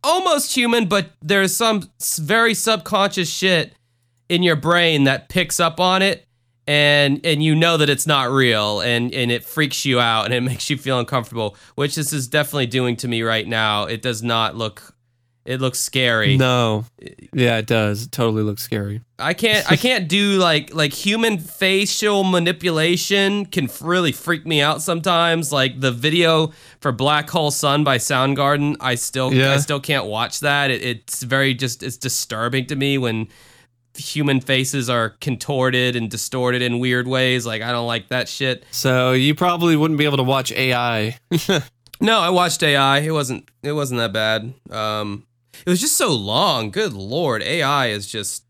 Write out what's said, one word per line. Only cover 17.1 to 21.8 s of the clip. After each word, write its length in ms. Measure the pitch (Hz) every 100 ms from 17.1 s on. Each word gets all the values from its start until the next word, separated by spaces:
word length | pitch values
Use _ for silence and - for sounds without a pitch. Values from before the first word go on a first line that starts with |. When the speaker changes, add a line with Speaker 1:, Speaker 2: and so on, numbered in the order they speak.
| - -
Speaker 2:
Yeah, 240 | 135 120 117
it 80 | 110
does. 360 | 117 107 104
It 80 | 120
totally 320 | - 117 107
looks 180 | 107 101
scary. 400 | - 110 101 107 _ -
Speaker 1:
I 160 | 143
can't, 360 | 170 226 214 -
I 40 |
Speaker 2:
<laughs> 20 | 190
Speaker 1:
can't 320 | 247 247 165
do, 280 | 196 202 190
like, 340 | 180 151 -
like, 160 | 160 147
human 440 | - 202 220 226 196
facial 840 | 156 - 190 196